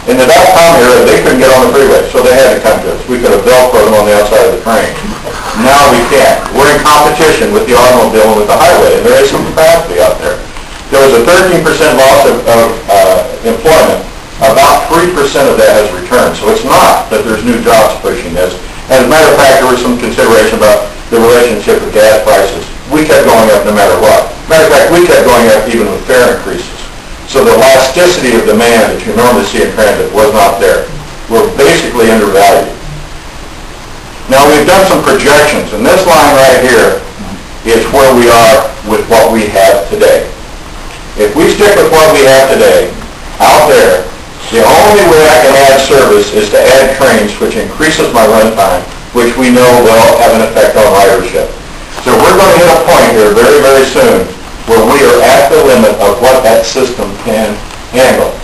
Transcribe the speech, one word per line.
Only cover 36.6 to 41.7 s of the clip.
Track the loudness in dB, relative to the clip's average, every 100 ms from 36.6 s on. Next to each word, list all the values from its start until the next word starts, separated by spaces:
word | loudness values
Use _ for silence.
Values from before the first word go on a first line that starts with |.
| 2 2 0 -2 -8 -14 -14 -14 -16 -12
is | -2 -2 0 2
where | 2
we | 4 2
are | 4 4 2 -2 -10 -6
with | -6 0
what | 2 2
we | 0 -2
have | 0 2 2 -2
today. | 0 2 0 -2 -12 -16 -16 -16 -16 -16 -16 -14 -4
If | -4 0
we | 0
stick | 2 2